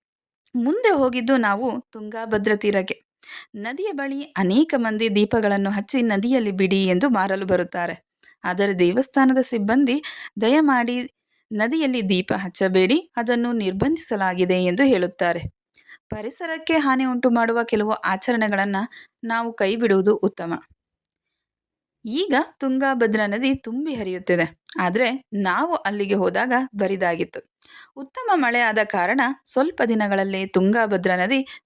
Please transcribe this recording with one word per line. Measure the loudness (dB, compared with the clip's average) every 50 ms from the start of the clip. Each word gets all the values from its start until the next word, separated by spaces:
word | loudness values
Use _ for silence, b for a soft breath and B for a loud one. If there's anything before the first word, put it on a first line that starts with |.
| _ _ _ _ _ _ _ _ _ _ -6
ಮುಂದೆ | -2 0 0 0 2 2 2
ಹೋಗಿದ್ದು | 2 4 2 0 0 0 0 2 2
ನಾವು | 2 2 0 0 0 -2 -4 -4 -6 -10 _
ತುಂಗಾಭದ್ರಾ | -16 -14 -14 -12 -10 -10 -6 -2 -2 0 2 2 0
ತೀರಕ್ಕೆ. | 0 0 0 0 0 0 -2 -6 _ _ _ _ _ B B B B B B -14
ನದಿಯ | -12 -10 -10 -8 -6 -6 -6
ಬಳಿ | -6 -6 -6 -6 -8 -8
ಅನೇಕ | -10 -8 -4 -2 0 2 4 2 2 2 2
ಮಂದಿ | -2 0 0 -2 0 0 2 4
ದೀಪಗಳನ್ನು | 2 2 2 2 2 2 2 2 0 0 -2
ಹಚ್ಚಿ | -2 -4 -4 -2 0 0
ನದಿಯಲ್ಲಿ | 2 2 0 0 0 2 2 2 2 0
ಬಿಡಿ | 0 0 2 2 2 2 2
ಎಂದು | 2 2 2 2 2
ಮಾರಲು | 2 2 0 0 -2 -2 -2
ಬರುತ್ತಾರೆ. | 0 0 0 0 -2 -4 -6 -6 -6 -8 -10 _ _ _ _ b b b b -6
ಆದರೆ | -4 -2 0 0 0 2 2
ದೇವಸ್ಥಾನದ | 2 2 4 2 0 0 2 4 4 4 4 4
ಸಿಬ್ಬಂದಿ | 2 0 0 0 0 2 2 2 4 2 2 -2 B B B B B B B -2
ದಯಮಾಡಿ | 2 2 4 4 4 4 4 2 2 0 -2 -4 -6 -8 _ _ _ _ _ _ _ -8
ನದಿಯಲ್ಲಿ | -4 -2 -2 0 0 0 0 0 0 0 0 0
ದೀಪ | 0 0 0 0 -4
ಹಚ್ಚಬೇಡಿ, | -4 -4 -4 -2 0 0 2 2 2 4 4 2 0 0 _ -8
ಅದನ್ನು | -6 -2 -2 0 0 0 -2 -2
ನಿರ್ಬಂಧಿಸಲಾಗಿದೆ | -2 -2 -2 -2 0 0 0 0 0 -2 -2 -2 -2 -2 -2 0 0 0 2 2 2 2
ಎಂದು | 2 2 4 4
ಹೇಳುತ್ತಾರೆ. | 4 4 2 0 -2 -2 -2 -2 -2 -2 -2 -6 -10 -14 _ _ _ B B B B B B _ -12
ಪರಿಸರಕ್ಕೆ | -12 -10 -10 -10 -10 -8 -8 -8 -8 -6 -2 0 0
ಹಾನಿ | 2 2 2 2 2 0
ಉಂಟು | 0 -2 0 2 2
ಮಾಡುವ | 2 2 2 2 0 0 0
ಕೆಲವು | 0 0 0 0 0
ಆಚರಣೆಗಳನ್ನ | -2 -2 -2 -2 -2 -2 0 0 0 0 0 0 0 0 -2 -2 -2 -4 -4 -6 B B B B B _ -8
ನಾವು | -4 -4 -4 -4 -4 -4
ಕೈ | -2 0 0 0
ಬಿಡುವುದು | 2 4 4 4 4 4 4 2
ಉತ್ತಮ. | 2 2 -2 -2 -2 -8 -8 -8 -8 -10 _ _ _ _ _ _ _ _ _ _ _ _ _ _ _ _ _ _ _ _ _ _ _ _ _ _ _ -10
ಈಗ | -6 -4 -4 -2 0 0 0 -2 -2 -6 -6
ತುಂಗಾಭದ್ರಾ | -4 -2 0 0 0 0 2 2 0 0 2 0 0
ನದಿ | -2 -2 0 0 0 0
ತುಂಬಿ | -2 -4 -8 -8 -6 -6 -6 -6
ಹರಿಯುತ್ತಿದೆ, | -6 -6 -6 -6 -6 -2 0 0 0 0 -2 -4 _ _ -14 -6 -4
ಆದ್ರೆ | -2 0 0 0 0 0 -2 -4 -8 -8 -6
ನಾವು | -4 -2 0 0 0 0 -2 -2
ಅಲ್ಲಿಗೆ | -2 -4 -4 -4 -4 -2 -2 0
ಹೋದಾಗ | 0 0 0 0 0 0 0 0 0 -2 -2 -4
ಬರಿದಾಗಿತ್ತು. | -4 -2 -2 -2 0 0 -2 -2 -2 -4 -6 -8 -16 -16 _ _ _ B B B B B B B
ಉತ್ತಮ | -18 -18 -16 -14 -8 -2 0 2
ಮಳೆ | 2 2 2 2 2
ಆದ | 2 2 2 0 0
ಕಾರಣ | 0 0 -2 0 0 0 0 0 -2 -2 -6 -8
ಸ್ವಲ್ಪ | -4 0 0 0 0 0 -2 0 0
ದಿನಗಳಲ್ಲೇ | 0 0 0 0 0 0 -2 -2 -2 -6 -4
ತುಂಗಾಭದ್ರಾ | 0 0 2 4 4 4 2 2 2 0 0 0 0 0
ನದಿ | 0 0 0 0 0 -2 B B B B